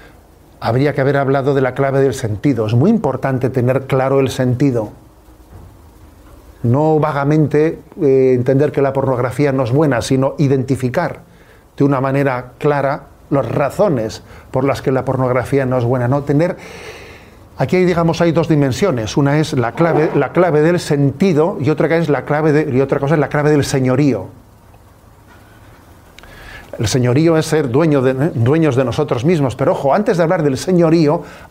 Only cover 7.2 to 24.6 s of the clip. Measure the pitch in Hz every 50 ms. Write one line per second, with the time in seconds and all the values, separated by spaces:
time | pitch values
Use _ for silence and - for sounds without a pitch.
7.2 | 139 143 151 156 151 127 - 147 151 165 - - - - - 202 165 135 135 135
8.2 | 131 131 127 123 123 131 135 135 151 147 - - 139 135 135 135 123 131 131 117
9.2 | 123 120 - - 143 143 131 135 131 113 127 147 160 143 127 113 - - 135 131
10.2 | 131 139 - - 151 131 139 131 120 123 135 - 131 123 120 185 170 117 85 -
11.2 | - - - - - - - - - _ _ - 139 139 143 127 135 135 131 139
12.2 | 139 139 127 123 127 - - - - 147 147 143 135 135 147 - - - - -
13.2 | - - 147 139 127 113 120 135 - - - - 208 202 147 120 110 107 - -
14.2 | - - - - - - - 131 131 139 123 - - 143 131 131 127 135 135 123
15.2 | 131 123 123 127 113 - 139 139 131 123 127 127 120 120 131 127 120 120 139 147
16.2 | 127 - 143 143 170 185 - - - - - - - - - - - - - -
17.2 | - - - - - - - - 139 - 180 185 185 175 175 170 170 165 156 -
18.2 | 170 170 151 170 160 165 160 147 143 135 120 - 202 190 139 117 110 104 - 160
19.2 | 139 139 143 156 151 - - 131 117 117 - - 165 170 147 147 156 196 - 139
20.2 | 135 123 131 160 185 175 147 151 151 165 180 170 - - 156 143 143 139 131 -
21.2 | 190 196 156 147 156 185 208 - 127 147 151 - 165 143 160 170 165 156 139 127
22.2 | 127 - 147 151 156 160 143 160 156 156 120 131 135 135 135 143 143 139 165 151
23.2 | 139 - - 147 143 147 151 143 - - - 135 127 127 127 131 151 139 117 98
24.2 | 92 - - - - - - -